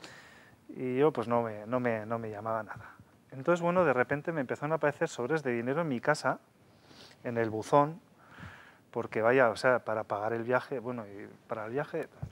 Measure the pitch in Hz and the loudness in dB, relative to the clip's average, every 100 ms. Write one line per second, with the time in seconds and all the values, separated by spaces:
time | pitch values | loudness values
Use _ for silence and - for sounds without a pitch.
0 | - - - - - - _ - 127 127 | -20 -20 -20 -20 -20 -20 _ -8 -4 2
1 | 151 143 110 120 113 104 104 127 123 110 | 2 2 0 0 0 -6 -4 0 0 0
2 | 107 117 113 104 113 113 101 113 - - | -2 -4 -4 -8 -4 -6 -6 -14 -16 -20
3 | - _ _ 131 135 175 170 180 165 123 | -20 _ _ -8 0 2 2 4 4 4
4 | 123 147 175 165 127 120 147 160 147 - | 2 0 -2 -4 -2 -4 -2 0 0 0
5 | 165 - 123 160 135 120 120 147 165 120 | -4 -2 -2 -2 0 -2 -2 -2 -2 -2
6 | - 151 131 156 _ _ _ _ - - | 0 0 0 -2 _ _ _ _ -20 -20
7 | - - 127 117 113 110 - 147 147 165 | -20 -12 -6 -2 0 -2 4 4 4 0
8 | _ _ - - - - - - _ 120 | _ _ -20 -18 -18 -18 -20 -20 _ -6
9 | 110 117 110 135 120 98 131 120 - 110 | -4 2 4 6 6 4 2 2 0 -4
10 | 104 101 107 117 117 127 - 135 113 123 | -2 -2 -2 -2 0 0 0 -8 -6 -8
11 | 101 101 104 107 - 113 107 131 147 160 | -10 -14 -16 -18 -10 -8 -6 -4 -4 -6
12 | - - - | -8 -10 -14